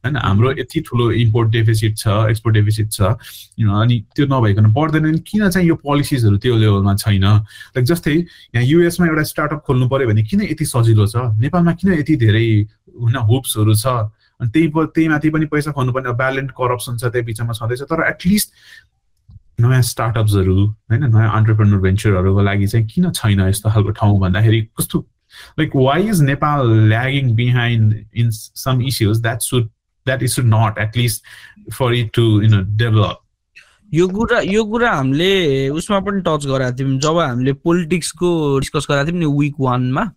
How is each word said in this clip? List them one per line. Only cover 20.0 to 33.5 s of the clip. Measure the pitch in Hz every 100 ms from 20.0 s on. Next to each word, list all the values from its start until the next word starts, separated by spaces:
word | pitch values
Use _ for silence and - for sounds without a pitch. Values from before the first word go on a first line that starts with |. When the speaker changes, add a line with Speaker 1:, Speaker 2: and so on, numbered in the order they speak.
| 117 113 107 101 92 95 104
Speaker 1:
होइन, | - _ 117
नयाँ | 143 110 113 110
एन्टरप्रेन्योर | 107 107 104 101
भेन्चरहरूको | 95 95 110 95 95 98
लागि | 101 101 98
चाहिँ | 117 110
किन | - 180
छैन | - 107 101
यस्तो | 95 101 113
खालको | 107 101
ठाउँ | 107 107 101
भन्दाखेरि | 92 95 110 113
कस्तो, | 110 - - 165 - _ _ - - -
like, | 156 143
why | 131 151
is | 214 190
Nepal | 139 139 151 147 123 110 107
lagging | 110 131 139 131 113
behind | 123 123 120 117 107 107 - -
in | 120
some | 110 - - 135 127
issues | 113 107 104 113
that | 117 113
should, | - 127 110 _ _ _ -
that | 131
it | 127
should | - 120
not, | 110 110 -
at | 107 120
least | 120 107 - - - - -
for | 110 127
it | 123 110 -
to, | 113 107
you | 110
know, | 101 95 104
develop? | 117 107 87 - _ _ _